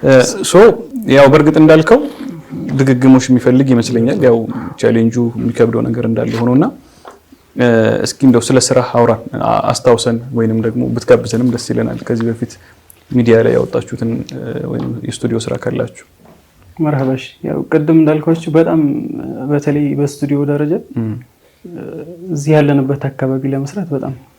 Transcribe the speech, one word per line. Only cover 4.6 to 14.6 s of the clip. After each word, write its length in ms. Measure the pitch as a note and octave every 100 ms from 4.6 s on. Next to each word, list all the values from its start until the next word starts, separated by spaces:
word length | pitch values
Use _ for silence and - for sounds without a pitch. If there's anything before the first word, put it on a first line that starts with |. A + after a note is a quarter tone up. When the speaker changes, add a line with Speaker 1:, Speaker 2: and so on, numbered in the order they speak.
| - -
Speaker 1:
ቻሌንጁ 400 | A#2 A2+ A2+ A#2+ A#2+
የሚከብደው 500 | A#2 A#2+ A2+ A#2 A2+
ነገር 220 | B2 A#2 A#2
እንዳለ 260 | A2+ A#2 A#2
ሆኖና፣ 280 | A#2+ B2+ G3+ - _ _ - - _ - _ -
እ፣ 120 | B2 A2+ A2 A2
እስኪ 180 | - -
እንደው 200 | C3+ A#2+
ስለ 160 | - C3
ስራ 180 | - B2+ A#2+
አውራን፣ 320 | B2+ A#2+ C3+ - -
አ-፣ 220 | A2 A2
አስታውሰን 540 | - A#2+ B2+ A#2 B2 A#2 B2
ወይንም 260 | A#2 A2+ A2+
ደግሞ 200 | A2+ A#2 B2+
ብትጋብዘንም 600 | A#2 - B2 - A2+ B2
ደስ 160 | A#2 -
ይለናል። 320 | A#2+ A2+ A#2+
ከዚህ 260 | - A#2 A2+
በፊት 260 | A2+ A#2+ - - _ _ _ _
ሚዲያ 260 | B2+ A2+ A2+
ላይ 140 | A2+
ያወጣችሁትን፣ 580 | A#2+ A#2+ A#2+ A2+ - A#2 A#2 A#2+
እ፣ 80 | B2+ B2 A#2